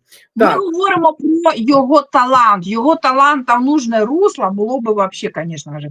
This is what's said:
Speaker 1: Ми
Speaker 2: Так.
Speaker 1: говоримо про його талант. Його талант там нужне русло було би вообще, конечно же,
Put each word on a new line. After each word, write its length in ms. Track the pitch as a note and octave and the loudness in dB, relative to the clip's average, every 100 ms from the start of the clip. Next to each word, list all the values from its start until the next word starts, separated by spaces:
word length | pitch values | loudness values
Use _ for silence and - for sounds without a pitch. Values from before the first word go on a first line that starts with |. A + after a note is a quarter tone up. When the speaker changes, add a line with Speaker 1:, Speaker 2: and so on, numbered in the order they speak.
| _ - _ A3+ | _ -20 _ 0
Speaker 1:
Ми 100 | G#3 | 0
Speaker 2:
Так. 120 | D#4+ | 0
Speaker 1:
говоримо 520 | F#4+ E4 G4 G4+ E4 | -2 -2 -2 2 0
про 400 | D#4 D#4 E4 E4 D4+ | 0 -2 0 0 0
його 460 | A3+ C#4 B3+ D4 | 2 2 4 2
талант. 640 | C#4+ C#4 B3 C4 A3+ G3+ F3 | 2 0 2 4 4 2 -2
Його 300 | A3+ C4+ D#4+ | -2 0 0
талант 500 | C#4 C4 C4+ D4 B3+ | 0 2 2 2 0
там 180 | A#3+ | 0
нужне 400 | B3+ D4+ A#3 A3+ | 2 0 0 -2
русло 460 | G#3+ D#4 G4+ - F#3+ | 0 2 0 0 -4
було 300 | G3+ G#3+ C4 | -2 -4 -4
би 120 | A3+ | -2
вообще, 360 | G#3 F#3+ - G3 | -2 -2 -4 -10
конечно 520 | D#3+ E3 D#3+ D3+ D3 | -8 -10 -10 -12 -12
же, 100 | D3 | -12